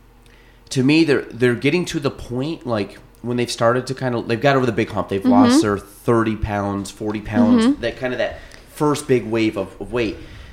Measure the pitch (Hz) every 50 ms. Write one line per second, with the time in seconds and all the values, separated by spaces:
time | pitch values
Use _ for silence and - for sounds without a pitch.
0 | _ - _ - _ - - - _ _ - - _ - - 135 127 139 151 160
1 | 165 147 135 107 - - - 113 127 123 120 104 110 143 156 180 170 - - 156
2 | 139 131 - - - - 120 127 135 156 165 - - 123 113 104 98 95 - -
3 | - - - _ - 120 123 123 120 113 - - 120 117 123 127 123 - 131 -
4 | 131 127 120 113 - - 117 107 117 139 139 131 127 120 104 104 110 - - 95
5 | 87 - - 196 190 254 247 - 262 240 254 302 330 104 101 - - - - -
6 | - 127 120 113 110 110 107 104 - 107 104 101 101 101 98 98 98 - - -
7 | 110 107 104 107 98 104 107 226 240 120 247 233 220 254 294 - 117 117 - -
8 | 131 127 - 110 104 - - - - - - - - - - - 151 151 143 -
9 | - - 131 120 104 107 113 113 110 110 - 101 92 92 - - 104 95 110 123
10 | 117 98 82 - - - - - - -